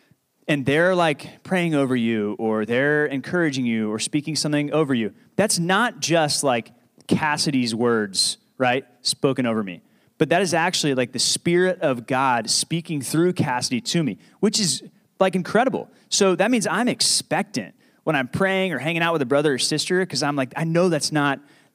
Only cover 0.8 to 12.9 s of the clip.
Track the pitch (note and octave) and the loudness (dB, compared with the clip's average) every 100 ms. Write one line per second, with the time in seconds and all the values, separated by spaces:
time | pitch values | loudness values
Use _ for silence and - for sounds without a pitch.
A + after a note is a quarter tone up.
0.8 | F3 F#3 E3 C#3 - - - F#3 E3+ D3+ | 4 4 2 0 -8 -20 -4 -2 2 0
1.8 | C3+ B2+ A2+ A2 G#2 G#2+ A2+ A2 G#2+ A#2+ | 2 0 0 0 -2 -2 -2 -2 0 0
2.8 | C#3+ D3+ D3+ C3+ - F3+ E3 C3+ B2 A2+ | 2 2 0 -4 -4 -2 0 0 -2 -2
3.8 | G#2+ G#2+ - D3+ D3+ D3 D#3 D3 D3 D3+ | -2 -4 -2 -4 -4 -4 -2 -2 0 0
4.8 | D3 B2 G#2+ - _ - G#3+ F#3 E3+ F#3+ | 0 0 -2 -6 _ -2 0 0 2 2
5.8 | A#3+ C#3 C3+ E3 D3 - C#3+ A#2+ - _ | 0 -2 0 2 2 0 0 0 -4 _
6.8 | _ _ - - D#3 D#3 - C3+ A#2+ A2+ | _ _ -2 0 0 0 0 0 0 0
7.8 | A#2+ A2+ G#2 F#2 - - _ - B2+ B2+ | 2 2 0 -2 -2 -4 _ -2 0 0
8.8 | - _ - - C#3 C3 A#2+ A2 G2 E2+ | -4 _ -6 0 0 0 0 -2 -4 -10
9.8 | _ _ _ _ D3 E3+ F#3 E3 F3 F3+ | _ _ _ _ 2 2 2 0 0 0
10.8 | D#3 B2+ B2 A#2 - - F3 F3 F#3 - | 0 0 -2 -2 -2 -2 2 2 2 2
11.8 | D#3 A#2+ A2 C3 C3+ A#2+ A2 - - E3 | -2 -2 -2 0 2 0 0 -2 -2 -6
12.8 | E3 | -4